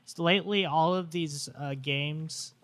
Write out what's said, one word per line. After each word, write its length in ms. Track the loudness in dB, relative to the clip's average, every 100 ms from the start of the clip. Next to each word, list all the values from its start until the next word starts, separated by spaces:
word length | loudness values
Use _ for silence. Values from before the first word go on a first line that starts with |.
| -14
s-, 140 | 0
lately, 460 | 4 4 4 2 2
all 280 | 4 4
of 160 | 2 -2
these, 380 | -2 -2 -4 -8 -8
uh, 160 | -6 -4
games, 720 | -2 0 0 -4 -6 -8 -12 -14